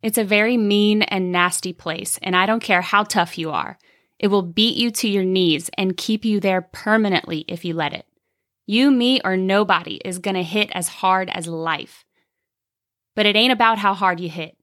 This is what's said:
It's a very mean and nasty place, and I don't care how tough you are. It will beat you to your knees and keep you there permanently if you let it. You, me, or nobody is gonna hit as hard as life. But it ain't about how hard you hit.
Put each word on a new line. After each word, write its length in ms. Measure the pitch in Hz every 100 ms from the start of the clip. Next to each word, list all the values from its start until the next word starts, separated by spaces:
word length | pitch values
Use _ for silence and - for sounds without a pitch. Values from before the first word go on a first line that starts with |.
It's 160 | 226 214
a 60 |
very 320 | 208 208 220 247
mean 460 | 208 208 208 214
and 280 | 208 196 180
nasty 440 | 180 180 - 185
place, 440 | 175 - 165 202 -
and 160 | - 185
I 80 | 190
don't 180 | 220
care 160 | - 180
how 240 | 175 208
tough 340 | 208 226 226 -
you 140 | 160
are. 260 | 135 - - _ _ _ _
It 100 | 208
will 160 | 202
beat 340 | 175 170 220 -
you 140 | 240
to 180 | 226 220
your 160 | 202 185
knees 440 | 185 175 156 165 -
and 200 | 185 180
keep 260 | - 220
you 160 | 220 208
there 220 | 196 185
permanently 840 | 185 - - 220 214 175 - 160 -
if 160 | 170 180
you 80 |
let 180 | 165 147
it. 140 | - - _ _ _ _ _ -
You, 260 | 214 277
me, 280 | 262 240 262 190
or 100 | 185
nobody 600 | 190 196 208 175 170 - -
is 140 | 180
gonna 220 | 196 190
hit 280 | 165 202 208
as 160 | - 170
hard 420 | - 190 185 185
as 140 | - 170
life. 580 | 165 160 156 - - _ _ _ _ _ _ _ _ _ _ _
But 120 | - 208
it 100 | 208
ain't 160 | 240
about 260 | 240 226 220
how 160 | 202
hard 280 | 190 190 175
you 80 | 175
hit. 260 | 165 156 _